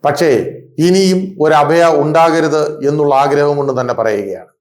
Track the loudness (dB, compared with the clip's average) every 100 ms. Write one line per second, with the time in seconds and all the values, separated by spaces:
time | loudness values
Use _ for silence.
0 | -2 0 0 0 -2 -10 -18 -2 0 2
1 | 2 0 -4 -2 0 2 2 2 2 2
2 | 0 2 2 2 0 -2 -4 -4 -4 0
3 | 0 2 2 2 0 0 -2 -4 -4 -2
4 | -2 -2 -6 -10 -14 _